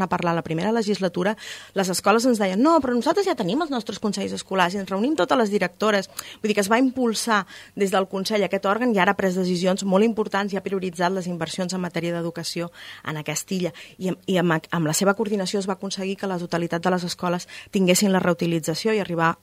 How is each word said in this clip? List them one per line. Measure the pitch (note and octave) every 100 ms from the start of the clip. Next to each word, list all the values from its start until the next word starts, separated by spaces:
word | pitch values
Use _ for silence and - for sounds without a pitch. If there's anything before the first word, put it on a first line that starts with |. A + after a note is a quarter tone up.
a | F#3+
parlar | F3+ F3 E3+
la |
primera | D#3+ D#3+ F#3+
legislatura, | A#3 G#3 F#3 F#3 F3 F#3 G#3+ - - -
les | G3 F#3
escoles | F3 G3+ A3 B3+
ens | A3
deien: | G3 F#3+
«No, | C#4+ E4
però | C4+
nosaltres | A#3+ C#4 G4+
ja | F#4+
tenim | C#4+ F3+ B3
els | E4+
nostres | B3+ A3 G3+
consells | G#3+ G3 G3 F#3+
escolars | - F#3+ F3
i | G3+
ens | F#3+
reunim | F#3+ B3 D#4+
totes | F4 C#4
les | G#3+
directores». | G3+ F3+ - G#3+ G3+ F#3+ - - -
Vull | -
dir | G#3
que |
es | G3
va | A3+
impulsar | C4 B3+ A#3+ G#3 A3+ G#3 F3+ - -
des | - G3
del | F#3+ F#3+
Consell | G3 F#3 G#3+
aquest | F3+ G3 F#3+
òrgan | G#3+ B3
i | G3+
ara | F3+
ha | G3
pres | F#3+ F3+
decisions | F3+ F3 F#3 F#3+ G3
molt | F#3+
importants | A3+ A3 G#3 G3 G3+
i | G3
ha | F#3+
prioritzat | G3 F#3 E3+ F3+
les | F#3+ F3+
inversions | F3 D#3+ - F3+
en | F#3
matèria | F3+ E3 E3+
d'educació | E3+ E3+ E3 E3 F3 E3+ - - - -
en | D3+
aquesta | D3+ D3+ - F#3+
illa. | F3 - - -
I | F#3
amb, | - -
i | F#3
amb, | F3 D#3+ - E3+
amb | D3+
la |
seva | D#3 G3 G3
coordinació | G#3 G#3 F#3 G#3
es | G3
va | F#3
aconseguir | G3 G3 F#3+ G3
que | G3
la | F3+
totalitat | F3 E3+ E3+ E3+
de | F#3
les | F3+ E3+
escoles | - F3+ F3 - - -
tinguessin | G3+ F#3 F3+ G#3
la | F#3+
reutilització | F3+ E3+ E3+ E3 D#3 D#3+ A3
i | G#3+
arribar | F3 E3+ E3 E3